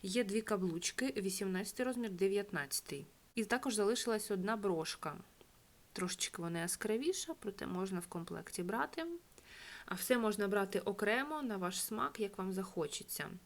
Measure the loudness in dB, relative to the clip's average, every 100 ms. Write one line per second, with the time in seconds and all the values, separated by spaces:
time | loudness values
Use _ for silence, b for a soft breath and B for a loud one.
0 | 0 2 2 2 2 2 2 0 -2 0
1 | 0 2 0 0 0 0 -2 0 0 0
2 | -2 2 4 4 2 -2 -2 -4 -4 -8
3 | -8 -16 -8 -2 2 2 2 4 4 4
4 | 2 0 2 0 2 2 2 2 0 -4
5 | -6 -8 -12 -20 -20 -20 -20 -20 -14 -4
6 | -2 0 -4 -2 -2 -2 -2 -2 2 2
7 | 2 0 -2 -6 -6 -6 -4 -2 0 -2
8 | -4 -6 -4 -6 -6 -4 -2 0 0 -2
9 | -4 -6 -10 -20 B B B B B -4
10 | 2 4 4 2 2 4 2 0 0 2
11 | 4 4 2 -2 -2 0 0 0 -2 0
12 | -2 0 -4 -2 -2 0 -2 -2 -2 -2
13 | -6 -6 -6 -6